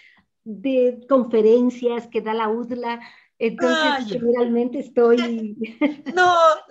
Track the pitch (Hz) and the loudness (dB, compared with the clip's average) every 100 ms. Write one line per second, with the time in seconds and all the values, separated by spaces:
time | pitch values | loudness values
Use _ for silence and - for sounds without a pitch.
0 | _ _ _ _ 220 190 269 262 247 240 | _ _ _ _ -16 -8 -2 0 0 -2
1 | - 269 226 226 214 240 247 247 240 233 | 0 0 2 2 4 4 2 -2 -4 -4
2 | 233 226 214 226 214 226 233 247 233 233 | -6 -6 -4 -2 -2 -4 -6 -8 -8 -8
3 | 233 - _ - 226 185 247 320 311 269 | -12 -20 _ -6 -6 -2 0 0 0 -2
4 | 220 247 233 240 240 233 247 269 254 - | -4 -4 0 0 0 0 -2 -6 -4 2
5 | 233 240 240 226 214 208 220 - 302 302 | 4 4 0 -4 -8 -8 -10 -2 -2 -2
6 | 269 349 359 349 320 311 - | -4 2 4 6 4 2 -2